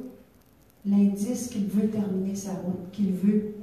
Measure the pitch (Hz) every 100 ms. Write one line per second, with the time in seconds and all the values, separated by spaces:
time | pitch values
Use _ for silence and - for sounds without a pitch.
0 | - - - _ _ _ _ _ 202 202
1 | 196 196 247 247 - 208 185 202 214 214
2 | 196 190 190 196 196 - 175 - - 214
3 | 185 180 202 214 208 -